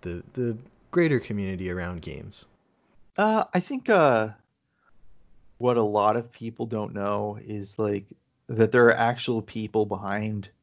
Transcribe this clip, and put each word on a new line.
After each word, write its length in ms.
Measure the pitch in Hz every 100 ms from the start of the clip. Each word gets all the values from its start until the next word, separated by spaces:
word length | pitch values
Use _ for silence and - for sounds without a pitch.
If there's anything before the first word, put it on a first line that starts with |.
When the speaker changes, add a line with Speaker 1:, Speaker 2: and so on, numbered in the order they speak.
Speaker 1:
the, 200 | 92 87 -
the 220 | - 120 113 - _ _
greater 260 | 175 165 135
community 500 | - 104 98 92 92
around 320 | 90 90 90
games. 440 | 78 73 87 - - _ _ _ _ _ - -
Speaker 2:
Uh, 280 | 208 220 -
I 60 | 185
think, 300 | 180 269 -
uh, 380 | 208 151 117 110 110 _ _ _ _ _ - - - - - - _
what 180 | 123 120
a 60 |
lot 340 | 107 104 104 110
of 140 | 117
people 360 | - 113 113 120
don't 280 | 110 104
know 440 | 101 101 104 104 104
is, 340 | - 107 98 -
like, 260 | 107 101 98 - _ _ _
that 240 | 110 113
there 140 | 123 120
are 80 | -
actual 460 | 117 127 - 113
people 440 | 98 113 107 110 107
behind 640 | 101 98 101 107 104 95 _